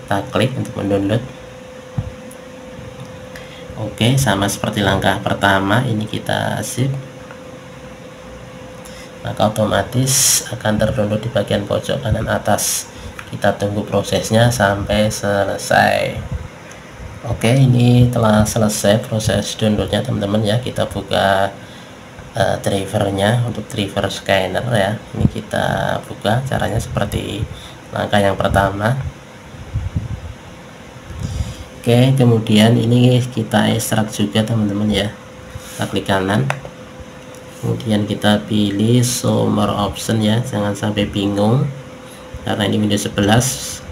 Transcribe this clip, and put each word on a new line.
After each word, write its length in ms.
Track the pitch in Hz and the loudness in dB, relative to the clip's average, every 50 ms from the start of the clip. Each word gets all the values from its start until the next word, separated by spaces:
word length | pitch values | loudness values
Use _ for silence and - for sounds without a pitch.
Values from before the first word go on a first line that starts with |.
| - | -4
Kita 240 | - 101 98 98 | -2 -4 -4 -4
klik 240 | - - - 107 135 - 117 | -2 0 2 2 2 0 -4
untuk 160 | 104 - - | -6 -6 -6
mendownload. 480 | 104 101 98 101 98 98 98 107 123 - - - - - - - - - - - - - - - - - - - - 262 254 254 254 254 254 254 254 - 254 247 - - - - - - - - - - - - - - - - - - - - - | -6 -2 0 0 0 0 0 0 -2 -2 -6 -14 -16 -18 -18 -18 -18 -18 -18 -18 -18 -18 -8 -6 -6 -6 -6 -12 -14 -16 -16 -16 -16 -18 -18 -18 -18 -16 -16 -16 -16 -16 -16 -14 -14 -16 -16 -14 -16 -16 -16 -16 -16 -16 -16 -16 -16 -16 -14 -10 -8
Oke, 400 | 110 98 - - 110 117 139 135 | -8 -8 -2 2 2 4 4 4
sama 320 | - 107 98 98 98 101 | 4 2 2 2 2 -2
seperti 320 | - - - - - 107 104 | -2 -2 -4 -2 0 0 2
langkah 400 | 98 98 98 98 101 95 104 - | 2 2 4 4 2 2 2 0
pertama, 640 | - 85 - 95 98 98 95 98 98 101 123 135 | -2 -2 2 4 4 4 4 4 4 2 2 2
ini 160 | 123 113 107 107 | 2 0 -2 -2
kita 560 | - - 104 - - - - - 107 107 104 107 | -4 -6 -6 -4 -2 -2 -2 -2 -2 -2 -4 -6
zip. 240 | - - - 131 139 135 - - - - - - - - - - - - - - - - - - - - - - - - - - - - - - - - - - - - - - - - - - - - - - | -6 -2 -2 -2 -2 -2 -6 -8 -12 -16 -16 -16 -16 -16 -16 -16 -16 -18 -18 -18 -18 -18 -16 -16 -18 -18 -16 -18 -18 -18 -18 -16 -16 -16 -16 -16 -16 -16 -16 -16 -16 -16 -16 -16 -16 -16 -16 -16 -18 -18 -12 -10
Maka 320 | 117 - - 107 107 - | -10 -2 0 0 0 2
otomatis 880 | - 107 101 101 101 98 - - 123 135 135 135 - - - - - - - | 0 0 2 2 0 0 0 0 0 0 2 2 2 2 2 2 0 -2 -6
akan 240 | - 120 - 110 107 | -10 -4 -2 0 0
terdownload 480 | 104 107 104 - - 104 104 107 107 - | 2 0 0 0 0 0 0 -2 -2 -4
di 80 | 123 | -2
bagian 320 | - 104 101 - 107 104 101 | -2 -2 0 0 0 -2 0
pojok 400 | - 104 101 - - 95 - - | 0 -2 -2 0 -2 -4 -4 0
kanan 240 | 110 110 117 - | 0 0 0 0
atas. 640 | 107 104 101 - - 104 - - - - - - - - - - - - - - - | 0 -2 -2 0 0 0 0 0 -2 -4 -4 -6 -8 -14 -14 -14 -14 -14 -14 -14 -12
Kita 240 | - 117 - 101 98 | -8 -2 0 0 0
tunggu 320 | - 101 101 104 104 98 | 0 -2 -2 -2 -4 -4
prosesnya 640 | - - 101 95 - - 92 87 - 110 110 117 123 | 0 -2 -2 0 0 -2 -2 0 2 4 4 6 4
sampai 560 | 120 - 107 98 101 101 98 - 104 104 107 | 4 4 2 2 2 0 0 0 2 2 2
selesai. 1120 | 107 107 - - 101 101 101 - 117 - - - - - 98 104 104 101 101 98 - 107 - - - - - - - - - - - - - - - - - - - - - - 117 | 2 0 -2 -2 0 2 2 0 0 -2 -4 0 2 4 6 6 6 4 2 0 -2 -4 -6 -8 -6 -8 -8 -8 -10 -14 -16 -18 -18 -18 -18 -18 -18 -16 -16 -14 -14 -14 -12 -6 -6
Oke, 240 | 117 - - 113 123 | -4 0 2 4 6
ini 560 | 139 135 123 123 120 120 123 123 123 123 120 | 6 6 6 6 6 6 6 8 8 6 6
telah 320 | 123 117 113 110 107 107 107 | 4 2 4 4 6 6 4
selesai 560 | - - - 107 107 - - - 101 104 110 | 4 2 2 2 2 2 2 4 4 4 4
proses 560 | - - 113 110 - - 101 104 101 - - | 2 -2 -2 -2 0 2 0 0 0 -2 -4
downloadnya, 480 | - 113 107 107 104 98 90 - 104 - | 0 2 2 2 2 0 0 0 -2 0
teman-teman 400 | - 113 107 101 101 101 110 113 | -2 -2 -2 -2 0 0 0 2
ya. 160 | 101 107 123 | 2 0 0
Kita 320 | 120 107 - - 104 101 | -2 -4 -2 -2 -4 -2
buka, 560 | - 101 101 - 101 95 98 98 98 95 98 98 - - - - - - - - - - - - - - - - - | -2 -8 -6 -2 0 2 4 4 4 4 2 0 -2 -8 -18 -18 -18 -18 -18 -18 -18 -20 -20 -20 -18 -18 -18 -10 -2
eh, 200 | 117 98 95 98 - | 0 0 0 0 -2
drivernya 880 | - 104 101 98 95 95 - 101 104 98 98 95 98 104 117 123 117 | -2 -2 -2 0 -2 -2 -2 0 0 0 0 2 2 2 2 2 0
untuk 160 | 117 107 - 107 - | -2 -4 -6 -8 -6
driver 400 | - 110 101 92 - 101 101 101 | -4 -4 -4 -2 -2 -2 -2 -2
scanner 560 | - - - - 98 98 95 92 92 92 - 123 123 | -4 -6 0 2 2 2 2 0 -2 -2 -2 0 2
ya. 240 | 107 95 98 110 110 - - - | 2 2 0 -2 -4 -8 -10 -4
Ini 100 | - - - | 2 2 2
kita 680 | - - - - - - - 92 - 95 98 98 98 - - | 2 0 -8 -4 -2 -2 0 0 0 -2 -2 -2 -4 -4 -6
buka, 400 | - - - - 98 107 127 135 | -10 -14 -4 -2 0 0 0 0
caranya 360 | - 117 104 101 98 101 113 | -2 -2 -2 -2 0 -2 -2
seperti 600 | - - - - 104 101 - 101 98 98 101 101 - - - - - - - - - - - | -4 -2 -2 -2 -2 -2 -2 -4 -4 -4 -4 -6 -6 -6 -8 -14 -16 -18 -18 -18 -16 -10 -4
langkah 240 | 98 98 95 101 104 | -4 -2 2 2 4
yang 160 | 101 98 95 | 4 4 2
pertama. 640 | 90 95 98 - 95 98 98 95 101 104 113 131 139 131 - - - - - - - - - - - - - - - - - - - - - - - - - - - - - - - - - - - - - - - - - - - - - - - - - - - - - - - | 2 0 2 4 4 4 4 2 0 0 0 0 0 -4 -8 -8 -10 -20 -20 -20 -20 -20 -18 -18 -16 -16 -8 -6 -6 -6 -4 -4 -6 -6 -6 -8 -8 -10 -14 -14 -14 -16 -18 -18 -18 -20 -20 -20 -20 -20 -20 -20 -18 -16 -14 -12 -10 -8 -8 -8 -8 -10 -10 -14 -14 -16 -18 -18 -6
Oke, 320 | - 123 117 120 127 135 135 | 2 4 6 6 8 6 6
kemudian 640 | - 123 120 117 110 107 - 110 107 107 117 123 | 6 6 6 6 4 4 4 6 6 8 8 6
ini 400 | 120 113 113 120 123 123 127 127 123 120 | 6 4 6 6 6 8 8 6 6 2
kita 460 | - - 113 110 - - 107 107 107 113 | 0 -2 -4 -2 2 2 2 4 4 2
ekstrak 380 | 117 - - 113 110 107 107 - | 0 0 0 0 0 0 0 0
juga, 320 | - 107 104 - 110 107 | -2 -2 0 2 0 0
teman-teman 400 | 107 117 110 107 101 98 101 107 107 | 2 2 0 2 0 0 0 0 0
ya. 160 | 101 98 101 107 - - - - - - - - - - - - - | 2 0 0 -2 -6 -10 -18 -18 -18 -18 -18 -16 -14 -14 -14 -14 -6
Kita 160 | - 110 104 | -6 -6 -2
klik 160 | - 101 - | -2 -4 0
kanan, 400 | - 101 95 95 95 101 117 139 139 - - - - - - - - - - - - - - - - - - - - - | 0 0 0 2 2 2 2 2 0 -2 -6 -8 -14 -16 -16 -18 -18 -16 -16 -16 -16 -18 -18 -18 -18 -18 -18 -18 -18 -16
kemudian 480 | - - 120 117 110 - 117 107 104 101 | -6 -4 -4 -4 -2 -2 0 0 0 0
kita 380 | 101 101 - - 104 104 104 - | 0 -2 0 4 4 4 4 2
pilih 560 | - 113 107 104 101 98 101 107 113 120 123 | 0 2 2 2 2 2 2 2 4 6 4
show 480 | 120 123 - - - 120 110 113 110 104 | 4 2 0 0 0 2 2 2 2 2
more 240 | 107 107 104 104 107 | 2 2 2 0 0
option 480 | 101 101 95 - - - - 110 110 | 0 0 -2 -2 -6 -2 0 0 2
ya, 220 | 107 104 107 120 120 | 4 2 2 2 0
jangan 320 | - - 104 104 104 101 | -2 -2 -2 -2 -2 -2
sampai 320 | - - 107 107 104 104 104 | -2 -2 -2 0 0 -2 0
bingung 560 | - 104 98 101 101 104 104 107 120 139 - - - - - - - - - - - - - - - - - | 0 -2 -2 0 0 2 2 4 4 2 2 0 -4 -8 -14 -16 -16 -18 -18 -18 -18 -18 -18 -16 -14 -10 -6
karena 240 | - 104 107 107 104 | -4 -2 -2 0 0
ini 160 | 104 107 107 | 2 2 2
Windows 200 | 104 101 101 - - | 2 0 0 -2 -2
sebelas. 720 | - - 104 98 110 123 123 - - - - - - - - - | 0 2 4 4 4 4 4 0 -4 -6 -8 -10 -10 -12 -12 -14